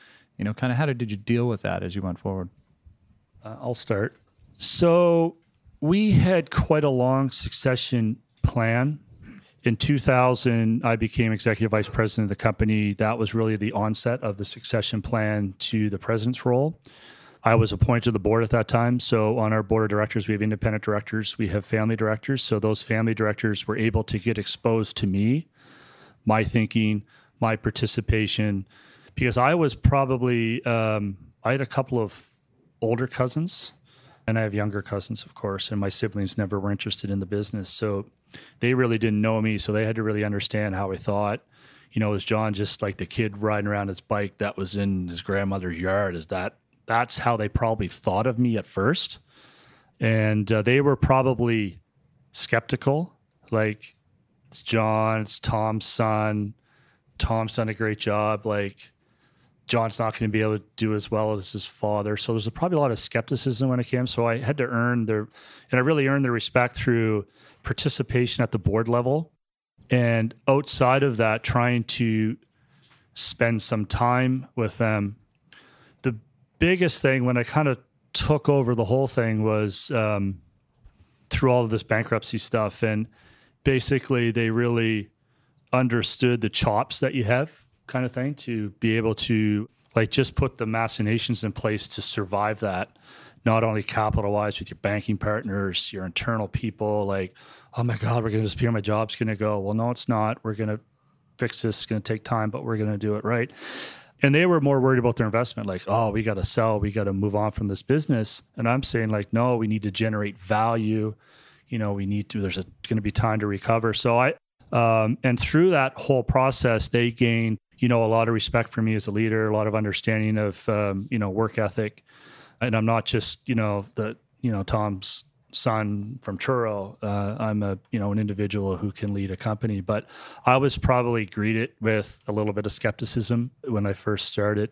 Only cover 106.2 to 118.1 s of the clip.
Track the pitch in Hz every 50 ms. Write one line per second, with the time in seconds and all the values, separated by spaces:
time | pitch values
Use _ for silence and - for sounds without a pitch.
106.2 | 110 110 104 95 92 - - - 113 113 107 104 101 104 98 110 101 98 98 98
107.2 | 104 104 101 104 104 107 - - 110 98 98 95 - - 135 156 151 - 139 113
108.2 | 107 - - - - _ _ - 117 113 120 135 131 - - 117 113 107 110 104
109.2 | 101 - - 113 120 127 127 113 110 107 107 107 101 104 92 - 110 113 110 107
110.2 | 104 104 101 - 95 - 107 107 110 117 117 113 110 107 110 110 107 107 107 -
111.2 | _ _ - - - - - _ _ _ 120 113 107 104 101 98 98 95 104 104
112.2 | 101 - - 110 98 95 - 98 90 - - - - - 117 110 101 104 - -
113.2 | - 113 110 107 104 104 101 98 - - 113 113 110 113 104 - - 127 117 120
114.2 | 127 139 165 - _ _ _ _ _ - - 120 117 113 113 113 110 107 117 -
115.2 | - 131 123 123 - - - 151 175 185 175 151 131 131 - - - - 139 127
116.2 | 117 - - 131 131 135 131 - - 127 117 110 - - - 120 120 120 117 -
117.2 | 123 117 117 113 113 113 110 - - _ _ - - 120 123 117 113 110